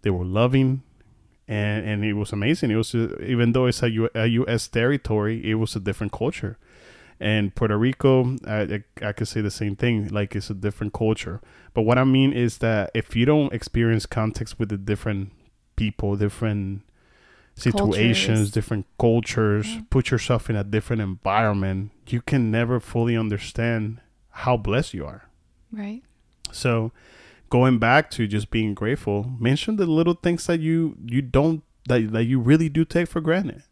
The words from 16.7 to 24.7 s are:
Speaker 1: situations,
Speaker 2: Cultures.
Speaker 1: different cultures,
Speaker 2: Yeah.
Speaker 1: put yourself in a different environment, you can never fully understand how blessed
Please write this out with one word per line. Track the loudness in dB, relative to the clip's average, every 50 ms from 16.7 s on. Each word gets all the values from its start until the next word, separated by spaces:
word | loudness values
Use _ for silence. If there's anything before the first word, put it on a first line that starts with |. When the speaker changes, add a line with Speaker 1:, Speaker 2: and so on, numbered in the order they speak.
| -8 -10 _ _ _ _ _ _ _ _ _ _ _ _ _ _ _
Speaker 1:
situations, | -2 0 0 2 4 2 2 2 4 2 2 2 2 2 2 2 2
Speaker 2:
Cultures. | 2 2
Speaker 1:
different | 0 -4 -2 -2 -4 -4 -4 _ _ 2
cultures, | 2 4 4 4 0 0 -2 0 2 2 2 0 -2
Speaker 2:
Yeah. | -4 -8 -10 -8 _
Speaker 1:
put | 0 0 2 2
yourself | -2 -2 0 0 0 0 0 -2
in | -4
a | -2
different | -2 -2 -2 -2 -2 -2 -4 -2
environment, | -2 -4 -6 -4 _ 0 2 2 2 2 2 0 0 -2 -2 -4 -6 -8 _ _ _
you | -6 -6 -6
can | -2 0 0 0 2 2
never | 0 0 0 0 -2 -4
fully | -4 -4 -2 -2 0 0 0
understand | 0 -2 -2 -4 -6 -6 -8 -6 -4 -2 -2 -2 -2 -4 -6 -8 -10 _ _ _ _ _ _
how | -16 -6 -2 0 0
blessed | 0 0 0